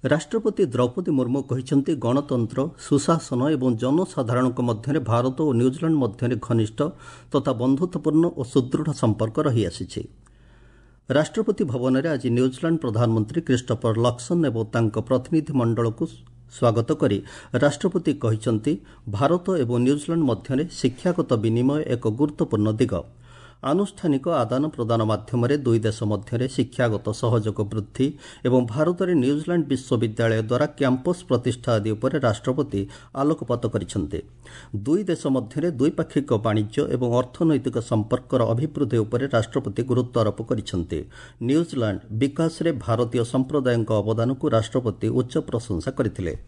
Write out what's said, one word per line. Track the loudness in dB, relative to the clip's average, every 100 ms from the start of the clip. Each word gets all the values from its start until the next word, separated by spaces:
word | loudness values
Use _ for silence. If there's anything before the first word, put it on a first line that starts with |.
| 2
ରାଷ୍ଟ୍ରପତି | 0 0 -2 -2 0 0
ଦ୍ରୌପଦୀ | 2 0 0 0 0
ମୁର୍ମୁ | 2 -2 -2
କହିଛନ୍ତି, | -4 2 2 2 0 2
ଗଣତନ୍ତ୍ର, | 0 0 -2 0 -2 -4 -6 0
ସୁଶାସନ | 0 2 0 0 -2 0 2
ଏବଂ | 2 0
ଜନସାଧାରଣଙ୍କ | 2 0 0 -2 -2 2 0 0 -2
ମଧ୍ୟରେ | -2 -2 -2 0
ଭାରତ | 2 0 0
ଓ | 0 4
ନ୍ୟୁଜିଲାଣ୍ଡ | 2 2 0 2
ମଧ୍ୟରେ | 0 -2 -2 -2 0
ଘନିଷ୍ଠ | 0 0 0 -4 -4 -20 -20 -4
ତଥା | -2 0 0
ବନ୍ଧୁତ୍ୱପୂର୍ଣ୍ଣ | 2 2 0 -2 2 2 2 0
ଓ | 0
ସୁଦୃଢ଼ | 2 2 0 -2 0
ସମ୍ପର୍କ | 2 2 0 0 2
ରହିଆସିଛି। | 2 0 -2 -8 -8 -12 -16 -20 _ -20 -20 -20 -20 -20 -20 _
ରାଷ୍ଟ୍ରପତି | 0 2 0 -2 0 0
ଭବନରେ | 0 2 2 2 -2
ଆଜି | 0 2
ନ୍ୟୁଜିଲାଣ୍ଡ | 2 0 0 0
ପ୍ରଧାନମନ୍ତ୍ରୀ | 0 2 2 2 0 -2 0
କ୍ରିଷ୍ଟୋଫର | 0 0 -2 0 2 2
ଲକ୍ସନ୍ | 0 -2 0 2
ଏବଂ | 0 -2
ତାଙ୍କ | 0 0 0 0
ପ୍ରତିନିଧି | -2 2 -2 0 0
ମଣ୍ଡଳକୁ | 2 2 0 -2 -6 -6 -20 -20 -20 0
ସ୍ୱାଗତ | 2 2 0 2
କରି | 2 0 -2 -18 -4 2
ରାଷ୍ଟ୍ରପତି | 2 2 -2 0 0 0
କହିଛନ୍ତି, | 0 0 0 0 0 -4 -6 -18 -10 0
ଭାରତ | 2 2 0 0
ଏବଂ | 0 2 2
ନ୍ୟୁଜିଲାଣ୍ଡ | 2 0 0 2
ମଧ୍ୟରେ | 0 -2 -2 -2 -2
ଶିକ୍ଷାଗତ | -2 0 -2 0 0 0
ବିନିମୟ | 2 2 2 0 -2
ଏକ | -2 -2 0
ଗୁରୁତ୍ୱପୂର୍ଣ୍ଣ | -2 0 -2 2 0 2
ଦିଗ। | 0 0 -6 -18 -20 -20 -20 -8 -2
ଆନୁଷ୍ଠାନିକ | 0 0 -2 0 0 0 0
ଆଦାନ | 0 0 -2
ପ୍ରଦାନ | -4 0 2 2
ମାଧ୍ୟମରେ | 0 -2 0 2 2 4
ଦୁଇ | 2 2
ଦେଶ | -2 -2
ମଧ୍ୟରେ | -2 -4 -4 -2 -2
ଶିକ୍ଷାଗତ | -4 0 0 0 -2 -2
ସହଯୋଗ | 2 2 0 -2 -2
ବୃଦ୍ଧି | -4 -6 -2 -2 -2 -16 -4 2
ଏବଂ | 2 2
ଭାରତରେ | 0 0 2 2 2
ନ୍ୟୁଜିଲାଣ୍ଡ | 2 0 0 0 2
ବିଶ୍ୱବିଦ୍ୟାଳୟ | -2 0 0 0 0 2 2 2
ଦ୍ୱାରା | 0 0 2
କ୍ୟାମ୍ପସ୍ | 2 2 0 -4 0
ପ୍ରତିଷ୍ଠା | 0 0 -2 0 0
ଆଦି | 2 0
ଉପରେ | 0 2 0
ରାଷ୍ଟ୍ରପତି | 0 -2 -2 0 -2 -4 -8 -14 -2
ଆଲୋକପାତ | 0 0 -2 -2 0
କରିଛନ୍ତି। | -2 -4 -4 -4 -6 -10 -18 -20 -20 -10 -8 0
ଦୁଇ | 0
ଦେଶ | 0 -2 0 -2
ମଧ୍ୟରେ | -2 -4 -4 2
ଦ୍ୱିପାକ୍ଷିକ | 0 0 -2 -2 0 0 2
ବାଣିଜ୍ୟ | 0 0 -2 -2 0
ଏବଂ | 0 0
ଅର୍ଥନୈତିକ | 0 0 2 2 0 -4 -2
ସମ୍ପର୍କର | -2 0 -2 0 0 2
ଅଭିବୃଦ୍ଧି | 2 -2 -2 0 0
ଉପରେ | 0 -2 0 0
ରାଷ୍ଟ୍ରପତି | 0 -2 -2 -4 0
ଗୁରୁତ୍ୱ | 0 0 0
ଆରୋପ | 0 0 -4
କରିଛନ୍ତି। | -4 -2 -4 -4 -6 -8 -16 -20 -8
ନ୍ୟୁଜିଲାଣ୍ଡ | 0 0 0 -2 -2 -2 -6 -2
ବିକାଶରେ | -2 0 -2 0 -2 -2 -2
ଭାରତୀୟ | 0 0 0 0
ସମ୍ପ୍ରଦାୟଙ୍କ | 0 0 0 2 0 2 0
ଅବଦାନକୁ | 2 0 0 0 2 2
ରାଷ୍ଟ୍ରପତି | 2 0 -2 -2 0 0
ଉଚ୍ଚ | 0 -2 -2
ପ୍ରଶଂସା | -6 -4 -4 -4 -2
କରିଥିଲେ। | -2 -2 -6 -6